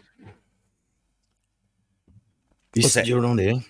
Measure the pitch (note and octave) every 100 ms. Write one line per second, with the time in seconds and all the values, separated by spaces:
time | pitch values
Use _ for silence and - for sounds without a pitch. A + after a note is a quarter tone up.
0 | _ _ - - _ _ _ _ _ _
1 | _ _ _ _ _ _ _ _ _ _
2 | _ - _ _ _ _ _ A#2 A2+ B2
3 | A2 B2 A#2+ A#2 F#2+ B2